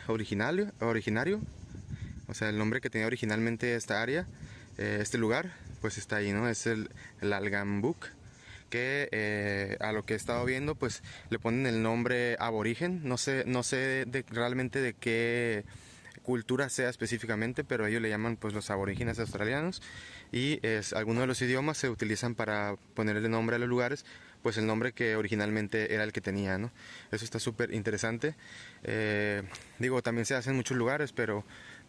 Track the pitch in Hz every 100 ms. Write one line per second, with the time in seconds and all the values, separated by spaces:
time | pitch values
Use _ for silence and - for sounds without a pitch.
0 | - 113 101 101 120 185 208 - 117 110
1 | 110 110 151 214 - - - - - -
2 | - - - - 107 107 107 120 120 110
3 | 110 123 107 107 113 113 120 117 - 104
4 | 117 160 180 - - - - - 101 104
5 | 104 120 110 131 180 - - - 110 107
6 | - 214 101 101 120 110 120 110 95 -
7 | - - 104 101 101 101 101 101 127 -
8 | - - - - - - - 117 127 143
9 | 139 107 107 104 101 98 98 - 107 107
10 | - 110 - 120 123 131 147 - 120 -
11 | - - - 113 113 123 131 113 113 117
12 | 120 123 120 117 113 110 107 117 175 185
13 | 139 123 139 135 - 127 - 131 135 131
14 | 127 131 - 113 120 127 127 135 123 -
15 | 120 113 117 120 117 104 - - - -
16 | - - - 120 107 127 135 - 123 -
17 | 110 117 113 107 117 127 139 120 107 113
18 | 110 107 117 110 107 104 - 98 98 95
19 | 117 113 104 101 107 139 170 - - -
20 | - - - 120 139 156 113 107 98 110
21 | 107 117 131 123 127 131 147 147 131 110
22 | 107 104 120 117 107 104 104 98 - -
23 | 107 104 113 113 113 120 123 123 123 147
24 | - - - - 120 110 110 110 120 -
25 | 117 110 104 107 104 107 104 110 107 107
26 | 107 107 98 98 98 95 117 - - -
27 | - 104 113 110 123 110 120 110 107 104
28 | 113 117 147 - - - - - 107 110
29 | 107 104 104 101 95 - - - 127 127
30 | 117 117 110 131 127 131 117 127 117 147
31 | 139 - 110 104 - - - -